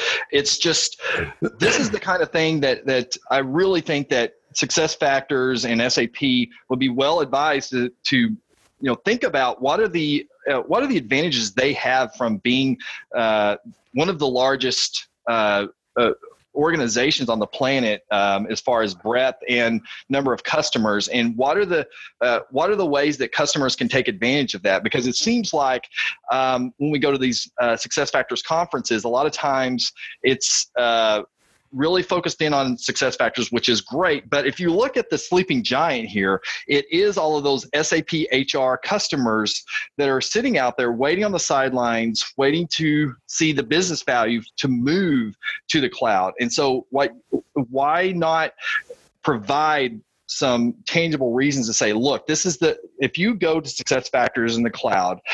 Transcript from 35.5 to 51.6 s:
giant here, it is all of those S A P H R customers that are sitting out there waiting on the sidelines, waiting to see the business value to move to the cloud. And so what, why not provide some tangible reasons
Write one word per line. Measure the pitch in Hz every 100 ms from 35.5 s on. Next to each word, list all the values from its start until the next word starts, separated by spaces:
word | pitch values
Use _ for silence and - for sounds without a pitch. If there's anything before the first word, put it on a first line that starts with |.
| 139
giant | 107 127 165 131 110
here, | 101 95 95 - - -
it | 143 139
is | 165 208 196
all | 156 151
of |
those | 143 135 -
S | 147 156
A | 165
P | 156 160 156
H | 135 135
R | 143 131 127
customers | - 202 - 160 120 110 104 - - - - -
that | 139
are | 131
sitting | - 208 262 185
out | 127 120
there | 123
waiting | 117 139 175 208
on |
the | 180
sidelines, | - 139 135 127 120 117 113 110 - -
waiting | 135 160 170
to | - 160 151 151 123 -
see | - 160
the | 143
business | 113 151 185 151
value | - 123 113 117 107 -
to | 139
move | 123 123 175 185 139 110 101 - - -
to | 160
the | 127
cloud. | - 120 98 92 -
And | 120
so | 139 139 131 -
what, | 135 139 120 _ 127 -
why | 147 120 131 143 165 185
not | 180 160 160 156 - - - - - _ _
provide | - 127 101 139 156 151 131 110 - _ -
some | - 139 120 120 120 -
tangible | 165 165 151 127
reasons | 120 139 135